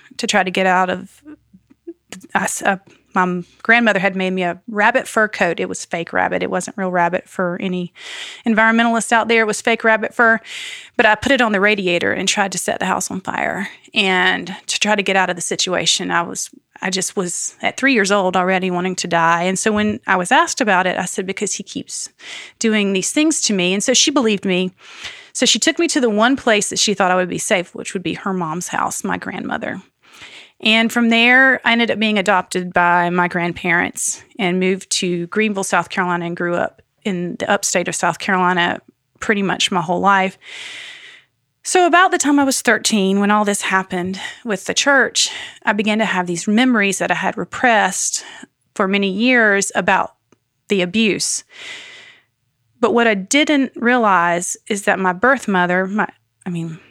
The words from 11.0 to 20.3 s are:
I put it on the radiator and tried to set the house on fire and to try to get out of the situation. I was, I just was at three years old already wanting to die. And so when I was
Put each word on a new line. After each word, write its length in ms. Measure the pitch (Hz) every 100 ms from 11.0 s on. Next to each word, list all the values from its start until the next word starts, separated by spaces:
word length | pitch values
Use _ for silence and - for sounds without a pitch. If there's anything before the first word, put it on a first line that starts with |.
| 226
I 100 | 214
put 160 | -
it 100 | 269
on 100 | 240
the 100 | 202
radiator 500 | 202 208 180 175 101
and 160 | 190 196
tried 240 | - 196
to 60 | 185
set 220 | - -
the 60 | 185
house 240 | 185 -
on 120 | 190
fire 480 | - - - 175 202 - -
and 600 | - 196 185 185 180 180 190 -
to 120 | -
try 160 | 208 208
to 80 |
get 120 | 196 190
out 140 | 185
of 60 | 180
the 60 |
situation. 720 | - 175 - 175 165 - 180
I 100 | 175
was, 280 | 175 190 - - _ -
I 80 | 190
just 260 | 190 180 -
was 400 | 180 - - -
at 160 | - -
three 160 | 269
years 180 | 254 185
old 240 | 202 185 185
already 340 | 180 185 185
wanting 260 | 180 180 180
to 100 | 180
die. 360 | 170 165 170
And 140 | 180 190
so 140 | -
when 280 | 208 208 208 -
I 120 | 190
was 140 | 180